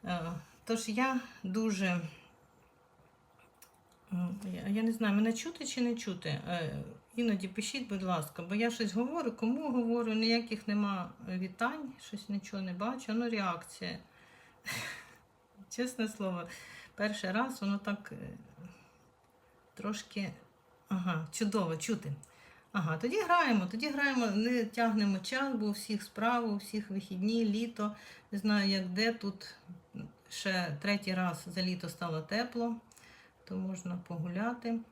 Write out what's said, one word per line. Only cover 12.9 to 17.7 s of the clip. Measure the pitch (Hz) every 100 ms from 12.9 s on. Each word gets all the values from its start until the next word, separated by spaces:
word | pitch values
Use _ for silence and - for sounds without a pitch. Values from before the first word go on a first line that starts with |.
| 262 -
ну | 220 240
реакція. | 226 190 170 - - - 165 - - - - - -
<laughs> | - - - - - - - _ _ - 196
Чесне | - 247 - 220
слово, | - 190 180 170 - - - -
перший | - 208 208 190
раз | 202 262 254
воно | 196